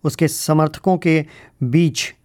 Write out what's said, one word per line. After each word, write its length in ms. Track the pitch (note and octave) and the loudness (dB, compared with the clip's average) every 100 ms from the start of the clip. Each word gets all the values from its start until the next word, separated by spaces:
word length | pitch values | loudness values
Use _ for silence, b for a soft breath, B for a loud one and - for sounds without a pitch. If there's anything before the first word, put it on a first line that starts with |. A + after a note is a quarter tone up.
उसके 240 | D3+ - D#3 | -4 0 -2
समर्थकों 680 | - - D#3 D#3 - F#3+ F3+ | -2 0 2 0 -2 -2 0
के 280 | F3 D#3+ D3+ B B _ | 2 0 -2 B B _
बीच 500 | B2+ D3 E3+ - - - | 0 2 2 0 -10 -12